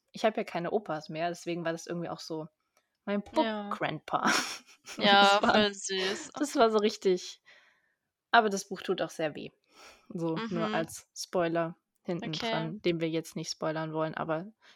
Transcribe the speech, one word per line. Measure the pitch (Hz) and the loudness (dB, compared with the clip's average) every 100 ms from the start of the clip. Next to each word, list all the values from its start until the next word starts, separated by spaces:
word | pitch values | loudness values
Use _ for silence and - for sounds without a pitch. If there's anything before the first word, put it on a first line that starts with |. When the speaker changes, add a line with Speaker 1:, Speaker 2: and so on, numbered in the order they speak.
| _ | _
Speaker 1:
Ich | - 220 | -2 0
hab | 220 | 0
ja | - | -4
keine | 170 170 | -4 -2
Opas | 214 214 156 151 | -2 -2 -8 -6
mehr, | 156 170 | -4 -4
deswegen | 170 170 170 165 | -4 -6 -4 -4
war | |
das | 165 - | -6 -6
irgendwie | 175 170 | -6 -6
auch | 160 | -8
so | - 160 156 _ _ _ _ _ - | -8 -8 -10 _ _ _ _ _ -4
mein | 202 202 | -4 -2
Speaker 2:
Ja. | |
Speaker 1:
Pop-Grandpa. | - 226 214 202 - 156 151 - - | 0 0 0 -6 -4 -4 -6 -4 0
<laughs> | - - - - - - - - | 2 0 -2 -8 -16 -20 -16 0
Speaker 2:
Ja, | 208 202 | 6 8
Speaker 1:
Das | 202 202 | 10 8
war, | 233 | 6
Speaker 2:
voll | 220 208 | 6 4
süß. | 196 - 190 190 220 - - | 0 -6 -2 -2 -4 -8 -4
Speaker 1:
das | 285 294 | -2 4
war | 226 | 6
so | 220 | 6
richtig, | 208 - 196 185 - - _ - _ _ _ _ _ _ - | 2 2 2 0 -2 -16 _ -20 _ _ _ _ _ _ 4
aber | 233 214 | 4 4
das | 196 - | 0 -6
Buch | 185 | -10
tut | - 175 | -4 -2
auch | 160 | -2
sehr | - 156 - | -2 -6 -4
weh. | - _ _ - - - _ | -14 _ _ -20 -20 -20 _
So, | 170 165 160 226 | -4 -2 -2 -2
nur | 180 - | -2 -2
Speaker 2:
Mhm. | 214 | -2
Speaker 1:
als | 160 - - - | -4 -8 -16 -14
Spoiler | - 190 170 170 165 175 _ _ | -4 0 0 0 -2 -6 _ _
hinten | - 170 | -8 -6
Speaker 2:
Okay. | - 156 | -4 -4
Speaker 1:
dran, | 233 220 165 208 | -2 -2 -4 -2
den | 180 170 | 0 0
wir | 165 | 0
jetzt | 160 160 - | -2 -4 -8
nicht | 160 | -8
spoilern | - 160 156 160 | -4 -4 -4 -4
wollen, | 156 156 - | -2 -2 -2
aber | 160 160 196 _ _ | -2 -4 -4 _ _